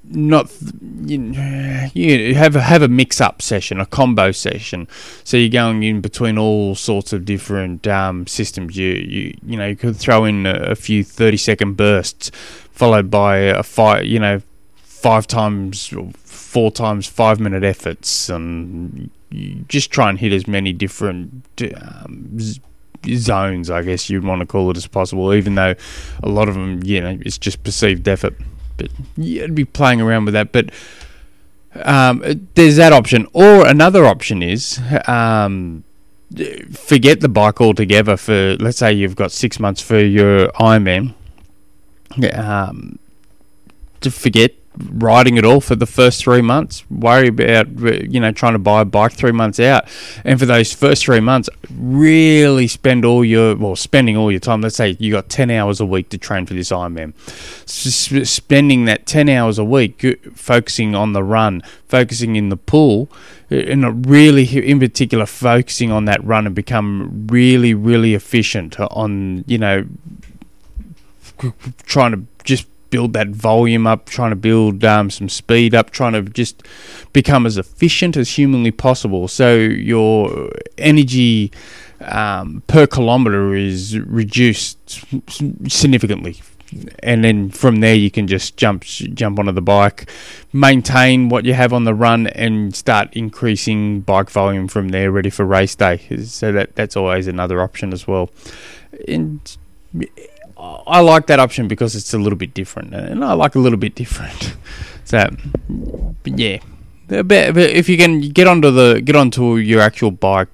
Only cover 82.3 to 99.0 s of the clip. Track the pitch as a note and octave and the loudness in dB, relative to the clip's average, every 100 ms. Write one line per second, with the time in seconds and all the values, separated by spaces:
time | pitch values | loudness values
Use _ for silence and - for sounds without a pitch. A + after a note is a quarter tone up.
82.3 | F#2+ F#2 E2+ - D#3+ C#3+ C3+ A#2 B2+ A#2+ | -6 -8 -14 0 4 4 2 2 2 2
83.3 | G2+ G2 G2 G2 F#2 G2 A2 - A2+ G#2 | 0 0 -2 -2 -6 -6 -8 -4 -4 -2
84.3 | A#2 B2 G#2 - - - - - C3+ - | 2 2 0 -8 -14 -20 -20 -12 -12 -12
85.3 | - C#3+ - C3+ - C#3+ B2+ G#2 F#2+ F2 | -8 -8 -8 -6 0 2 2 0 -4 -8
86.3 | F2+ - _ - - - - - A#2 A2+ | -14 -20 _ -20 -18 -18 -10 -2 2 2
87.3 | G#2+ G2 - C3 A2 A2 A2 G2+ A2 G2 | 2 -4 0 2 4 4 4 2 -2 -2
88.3 | F#2 - - A2 F#2+ - - - G2 A2 | -4 -6 -2 -2 -2 -8 -12 -12 -6 -4
89.3 | G2+ G2+ F#2 F#2 G2+ G2+ - - - - | -2 -2 -2 2 4 4 0 -20 -20 -20
90.3 | - - C#3 C#3 C3+ A#2 C3 B2+ B2+ B2 | -20 -8 2 4 4 2 2 4 4 2
91.3 | A#2+ A#2+ B2+ B2 B2 A2+ G#2+ A#2 A#2 A2 | 0 0 2 2 2 0 2 2 2 -2
92.3 | - A2+ G#2+ G#2 - - A2 G#2 A2+ A2 | -4 -4 -2 -4 -4 0 0 0 -8 -10
93.3 | - A#2+ G#2 - G#2+ G#2 G#2 G2 G2 G2 | -4 -4 -2 -2 -2 -2 -4 0 0 0
94.3 | G#2 G2 G2 F#2 G#2+ F#2+ F#2 G2 G2 F#2+ | -2 -2 -2 -4 -6 -4 -2 -2 -2 -4
95.3 | - F#2+ F#2+ G2 - F#2+ F2 - A#2+ A2+ | -4 0 2 0 0 -2 -2 -6 -10 -10
96.3 | - A2+ G2+ - - A2 G2+ F#2+ F#2 F#2 | -6 -2 -2 -4 -6 -6 -4 -2 -2 -4
97.3 | F2+ F2+ F2+ F#2 - G2+ F#2 - F#2+ F2 | -6 -4 -4 -4 -6 -10 -10 -6 -4 -6
98.3 | _ - - - - _ - | _ -20 -20 -20 -20 _ -18